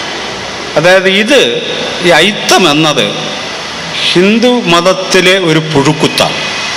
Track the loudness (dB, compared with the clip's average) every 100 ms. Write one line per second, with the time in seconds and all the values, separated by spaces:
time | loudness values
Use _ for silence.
0 | -8 -10 -10 -10 -12 -12 -4 0 4 4
1 | 4 2 2 2 2 0 -4 -6 -6 -2
2 | 2 4 2 0 0 2 2 2 0 0
3 | -2 -4 -8 -10 -10 -10 -12 -10 -8 -4
4 | 0 2 4 4 2 2 2 2 2 0
5 | 0 2 2 2 2 0 0 0 0 0
6 | -2 0 -2 -2 -6 -6 -6